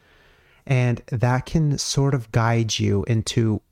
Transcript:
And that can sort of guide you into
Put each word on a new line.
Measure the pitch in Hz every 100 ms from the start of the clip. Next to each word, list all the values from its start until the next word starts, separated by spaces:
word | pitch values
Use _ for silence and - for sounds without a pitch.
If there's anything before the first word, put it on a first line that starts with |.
| _ _ _ _ _ _ -
And | 131 123 117 -
that | 120 123 127 -
can | 165 151 123
sort | - 147 139
of | 135 117
guide | 120 113 117 110 -
you | 104 101
into | - 113 - - 113 104 _